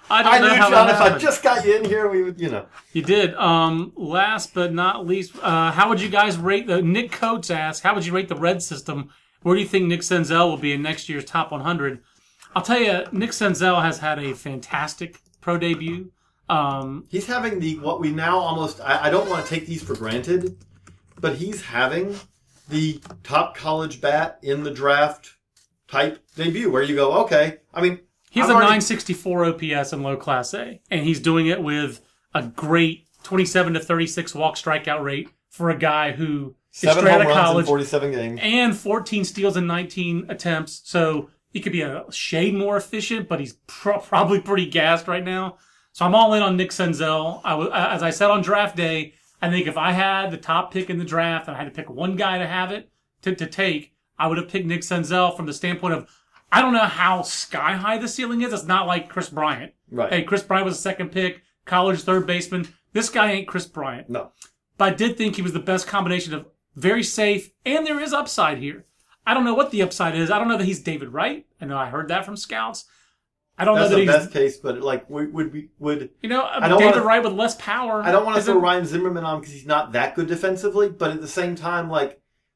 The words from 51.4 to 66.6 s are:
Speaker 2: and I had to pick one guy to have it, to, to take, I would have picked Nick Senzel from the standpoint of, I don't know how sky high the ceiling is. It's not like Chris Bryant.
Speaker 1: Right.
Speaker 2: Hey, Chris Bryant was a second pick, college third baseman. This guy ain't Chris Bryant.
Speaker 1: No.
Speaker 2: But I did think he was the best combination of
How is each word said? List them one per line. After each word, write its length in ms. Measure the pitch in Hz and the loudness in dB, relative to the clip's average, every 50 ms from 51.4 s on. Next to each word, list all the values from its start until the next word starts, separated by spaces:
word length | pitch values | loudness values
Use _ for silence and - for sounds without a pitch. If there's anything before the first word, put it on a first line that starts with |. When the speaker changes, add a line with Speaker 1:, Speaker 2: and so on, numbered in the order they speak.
| - - | -4 -8
Speaker 2:
and 80 | 143 | -10
I 40 | 127 | -10
had 60 | 147 139 | -10 -10
to 40 | - | -10
pick 120 | 160 151 - | -12 -12 -12
one 240 | 123 127 170 185 190 | -8 -6 -4 -4 -2
guy 240 | 175 202 190 185 180 | 0 0 0 0 -2
to 80 | 180 160 | -4 -4
have 240 | 175 185 185 180 | -4 -4 -4 -4
it, 180 | 202 214 - _ _ _ _ _ _ _ | -6 -10 -12 _ _ _ _ _ _ _
to, 140 | - 190 185 | -4 -4 -4
to 100 | 185 165 | -4 -6
take, 480 | - - - 196 185 160 147 - - _ _ _ _ _ - | -8 -4 -2 -2 -2 -2 -4 -6 -12 _ _ _ _ _ -2
I 80 | 151 | -2
would 140 | 165 165 170 | -2 -2 -2
have 80 | 175 175 | -4 -4
picked 160 | - 190 180 | -6 -6 -4
Nick 160 | 165 175 175 | -4 -4 -4
Senzel 560 | 175 - 180 170 160 147 180 180 180 175 180 - | -4 -4 -4 -4 -2 0 0 2 2 2 0 -2
from 80 | 165 | -8
the 80 | 147 147 | -8 -8
standpoint 400 | - - 175 175 170 - 175 165 | -6 -4 -4 -4 -4 -2 -2 -4
of, 160 | 139 - - _ _ _ _ _ _ _ - | -4 -6 -10 _ _ _ _ _ _ _ 0
I 100 | 226 226 262 | 2 2 4
don't 100 | 254 240 | 4 4
know 60 | 226 | 2
how 420 | 214 190 - - 180 180 185 180 | 2 2 0 0 2 2 2 0
sky 520 | - - - - - - - 135 143 160 190 | -2 -6 -8 -10 -8 -8 -6 -4 -2 -2 -2
high 240 | 185 190 208 226 214 | -2 -2 -2 -2 -2
the 80 | 240 233 | -4 -6
ceiling 340 | - - 254 233 240 233 | -6 -6 -4 -2 -2 -2
is. 100 | 240 247 | -2 -2
It's 120 | 220 180 147 | -4 -4 -2
not 240 | 160 185 196 185 175 | 0 0 0 2 0
like 200 | 180 170 - - | -2 -2 -4 -6
Chris 220 | - - - - | -8 -8 -8 -6
Bryant. 440 | 143 151 151 151 139 117 135 - _ _ _ - | -4 -4 -2 -2 -2 -4 -8 -14 _ _ _ -10
Speaker 1:
Right. 180 | 120 120 117 - | -6 -4 -2 0
Speaker 2:
Hey, 120 | 185 175 165 | 0 -2 -2
Chris 180 | - 202 196 | 0 -2 -2
Bryant 240 | 196 - 196 190 196 | 0 0 0 0 0
was 140 | 190 175 - | -2 -4 -4
a 20 | |
second 300 | - 190 180 - 180 - | -6 -6 -6 -6 -8 -6
pick, 320 | - 190 185 180 180 - _ _ _ _ - | -4 -2 -2 -4 -4 -8 _ _ _ _ -8
college 360 | - 180 180 180 190 190 160 | -2 0 2 2 2 0 0
third 240 | - 196 185 185 180 | 0 0 0 2 2
baseman. 420 | 185 175 175 175 - 185 180 165 - - _ _ _ - | 0 -2 -4 -4 -4 -6 -6 -6 -8 -12 _ _ _ -4
This 160 | 208 220 - | -4 -2 0
guy 220 | - 240 214 208 | 2 2 2 2
ain't 160 | 196 196 196 - | 2 -2 -4 -6
Chris 200 | - 180 170 - | -8 -8 -8 -8
Bryant. 420 | - 160 143 131 123 120 - - | -10 -10 -8 -8 -8 -10 -10 -10
Speaker 1:
No. 220 | 120 120 - - _ - - - _ _ _ _ _ - | -10 -10 -10 -12 _ -20 -20 -20 _ _ _ _ _ 0
Speaker 2:
But 140 | 196 190 - | 2 2 2
I 20 | |
did 200 | - 220 240 233 | 2 0 0 0
think 200 | - 220 214 - | 0 -2 -2 -2
he 80 | - 180 | -2 -4
was 100 | 180 156 | -4 -4
the 60 | 165 | -4
best 260 | - 190 190 185 190 | -2 -2 -2 -2 -2
combination 480 | - - 196 185 175 180 180 175 165 151 | -4 -4 -2 -2 0 -2 -4 -4 -6 -8
of 140 | 151 151 - _ _ | -10 -10 -14 _ _